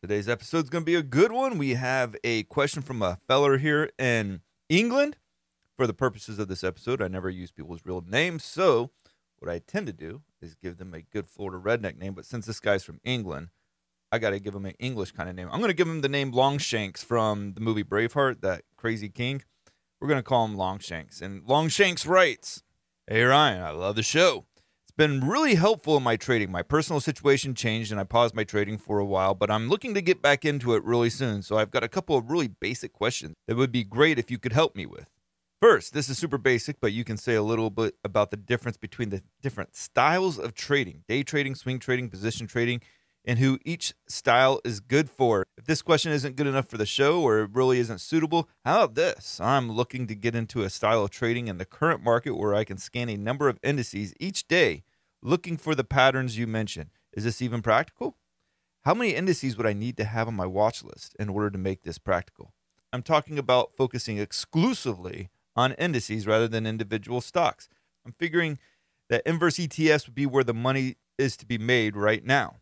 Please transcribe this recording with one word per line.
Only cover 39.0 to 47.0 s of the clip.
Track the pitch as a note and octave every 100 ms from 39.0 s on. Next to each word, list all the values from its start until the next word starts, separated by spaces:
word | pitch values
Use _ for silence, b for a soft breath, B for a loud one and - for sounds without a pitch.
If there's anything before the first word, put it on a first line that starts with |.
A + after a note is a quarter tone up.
| A2+
the | G2 - _
different | C#3 A2 - -
styles | - - C3+ F3 F#3+ C3+
of | G2
trading, | - - D3 G#2+ D2+ _
day | A#2+
trading, | C#3 D3+ C3+
swing | C3 B2+ B2+
trading, | - B2+ B2
position | F#2+ G#2+ - A2+
trading, | B2 A#2+ B2 b b b b
and | - A#2+
who | C3+ C3+
each | - E3+ - - _
style | - - A#2+ C3 C3
is | A#2+ G#2
good | - C#3 D#3
for. | _ B2+ G#2+ F#2+ -
If |
this | A2+ D#3
question | - D#3+ E3
isn't | D3+ B2+
good | C3 D3
enough | C3+ C3
for | A#2
the |
show | G#2 -